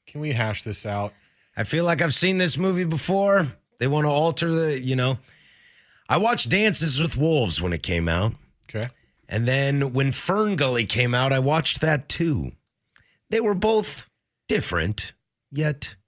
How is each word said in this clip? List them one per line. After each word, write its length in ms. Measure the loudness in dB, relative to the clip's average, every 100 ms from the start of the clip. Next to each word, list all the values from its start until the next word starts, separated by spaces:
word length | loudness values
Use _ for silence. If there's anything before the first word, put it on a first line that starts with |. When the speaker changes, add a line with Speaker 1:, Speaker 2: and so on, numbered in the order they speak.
| -18
Speaker 1:
can 120 | -8
we 140 | -4
hash 300 | -2 -2 -4
this 220 | -8 -8 -6
out?" 280 | -4 -6 -10 _ _ _ -8
Speaker 2:
I 80 |
feel 220 | -4 0 0
like 160 | 2
I've 120 | 0
seen 240 | 2 2 2
this 200 | 0 0
movie 260 | 0 0
before. 680 | -2 -2 0 0 4 4 2 -4 _ _
They 100 | 0
want 180 | 2 2
to 60 |
alter 380 | 2 2 0 0
the, 300 | 0 0 -2
you 160 | -2 0
know. 220 | 0 -2 -8 -20 _ _ -20 _ _ _ -2
I 100 | 2
watched 320 | 2 0 0
Dances 520 | 2 2 2 0 0
with 160 | 0 0
Wolves 420 | 2 2 0 -2
when 140 | -2
it 80 | -4
came 260 | -2 0 0
out. 260 | 2 0 -4 -12 _ -12
Speaker 1:
Okay. 180 | -8 -8 -10 _ _ -8
Speaker 2:
And 200 | -2 0
then 440 | 0 0 0 0
when 200 | 0 0
Fern 440 | 0 0 0 2 2
Gully 300 | 0 0 0
came 300 | 0 2 2
out, 180 | 2
I 60 | 2
watched 420 | 2 0 0 0
that 260 | 0 0 -2
too. 440 | -2 0 0 -4 -10 _ _ _ _ _ _ _
They 100 | -2
were 140 | 0 2
both 520 | 2 2 0 -8 -16 _ _ _ -4
different, 680 | -2 0 0 0 -2 -8 -14 _ _ _
yet 440 | -4 -2 -2 -8 -12